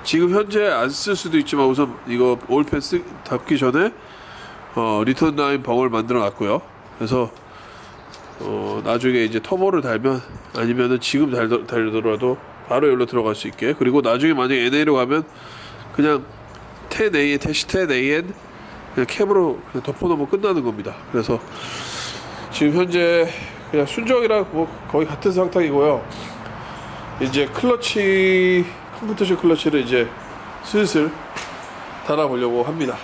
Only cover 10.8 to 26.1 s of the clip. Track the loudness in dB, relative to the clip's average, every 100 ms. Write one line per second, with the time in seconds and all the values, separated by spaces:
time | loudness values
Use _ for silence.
10.8 | 2 2 0 2 2 2 2 0 0 -2
11.8 | 0 0 0 0 0 -2 -8 -20 -2 2
12.8 | 4 4 2 2 0 -2 -6 -4 -2 2
13.8 | 4 4 4 4 4 2 2 2 2 2
14.8 | 4 4 4 0 -2 -12 -18 -18 -18 -18
15.8 | -12 0 2 2 -2 -18 -20 -20 -20 -18
16.8 | -12 -2 0 2 2 0 0 -4 -2 -2
17.8 | 0 0 2 0 -2 -10 -16 -20 -18 -18
18.8 | -8 -2 -2 0 2 4 2 -2 -6 -8
19.8 | -6 -4 0 0 0 0 0 0 -2 -4
20.8 | -8 -12 -4 -2 0 -2 -4 -14 -12 -10
21.8 | -10 -10 -10 -10 -12 -14 -12 0 2 4
22.8 | 2 4 4 4 2 -2 -12 -14 -4 0
23.8 | 0 -2 2 2 4 2 0 -2 -4 -4
24.8 | -2 0 0 0 0 2 2 2 2 4
25.8 | 4 2 -2